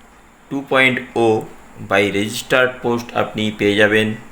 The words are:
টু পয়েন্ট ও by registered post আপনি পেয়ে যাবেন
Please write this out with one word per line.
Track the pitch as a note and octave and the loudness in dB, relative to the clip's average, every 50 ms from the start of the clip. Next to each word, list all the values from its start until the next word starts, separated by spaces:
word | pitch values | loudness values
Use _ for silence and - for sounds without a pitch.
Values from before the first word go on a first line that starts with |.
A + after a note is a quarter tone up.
| - - - - - - _ _ _ - | -20 -20 -20 -20 -20 -20 _ _ _ -10
টু | C3+ C#3 C3+ - | -8 -8 -4 0
পয়েন্ট | D3+ C3 C3 B2+ B2 B2 - - - | 2 4 4 2 2 -2 -6 -4 -2
ও | A#2 A#2 A2+ A2 A2 - - - - - - - - A2 G#2 | 0 2 2 2 0 -2 -8 -16 -20 -20 -20 -20 -14 -6 0
by | G2+ G2 G2+ G2 | 2 2 2 2
registered | F2+ G2 G#2+ A2 B2 - - - C3+ C3 B2+ B2 - - | 0 -2 -2 -4 -6 -8 -4 0 2 2 2 0 -2 -4
post | - A#2+ A#2+ A#2 A#2 - - | -4 -2 -2 -2 -4 -6 -4
আপনি | A2 G#2+ - - A2 G#2+ G#2+ | -4 -4 -4 -4 -4 -4 -4
পেয়ে | G#2 - G#2+ G2+ G2+ | -2 0 0 2 4
যাবেন | G#2 G#2+ G2+ G#2+ A2 A2 G#2+ A2 - - - | 4 4 4 4 2 0 0 -4 -8 -12 -18